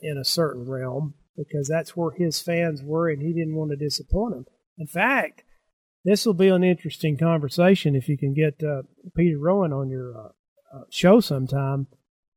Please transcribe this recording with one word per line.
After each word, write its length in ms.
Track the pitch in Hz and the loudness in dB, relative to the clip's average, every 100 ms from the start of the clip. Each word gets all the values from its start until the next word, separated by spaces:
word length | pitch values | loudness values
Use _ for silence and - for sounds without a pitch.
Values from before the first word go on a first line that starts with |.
| 160 | -8
in 120 | 143 | -6
a 60 | |
certain 440 | 131 170 156 123 123 | -4 -2 -2 -4 -10
realm 460 | 131 127 135 151 - _ - | -8 -6 -6 -6 -10 _ -14
because 300 | 147 147 139 | -8 -6 -2
that's 300 | 160 160 175 | -4 -4 -4
where 160 | 165 | -4
his 280 | - 170 - | -2 -2 -2
fans 420 | - 170 170 147 | -4 -2 -2 -4
were, 240 | 143 160 170 | -4 -2 -2
and 140 | 143 | -2
he 100 | 156 | -4
didn't 240 | 165 160 156 | -4 -4 -4
want 140 | 151 | -4
to 60 | 143 | -4
disappoint 580 | 147 - - 190 233 | -4 -6 -2 -2 -2
them. 120 | 131 127 _ _ - | -6 -12 _ _ -16
In 80 | 156 | -8
fact, 560 | 170 233 262 160 - _ _ _ _ _ _ | -2 0 2 -2 -8 _ _ _ _ _ _
this 200 | 180 202 | 0 2
will 100 | 233 | 2
be 140 | 175 190 | 4 4
an 140 | 185 | 6
interesting 540 | 185 175 156 - 160 139 | 4 2 -4 -4 -2 0
conversation 800 | 165 160 143 - 180 190 151 139 | 2 0 0 4 6 6 4 0
if 120 | 127 | 0
you 100 | 143 | -2
can 160 | 139 | -2
get, 280 | 139 156 - | 0 0 0
uh, 200 | 151 139 - _ 180 160 | -4 -6 -10 _ -6 0
Peter 220 | 175 143 | 2 2
Rowan 340 | 160 202 170 | 0 2 0
on 160 | 139 135 | -2 -4
your, 280 | 131 123 113 | -6 -10 -14
uh, 120 | 107 _ _ _ _ | -20 _ _ _ _
uh, 100 | 131 - | -20 -12
show 300 | - 175 226 | 2 6 8
sometime. 680 | - 135 131 139 135 139 135 _ _ _ _ | 6 -2 -2 -2 -2 -4 -6 _ _ _ _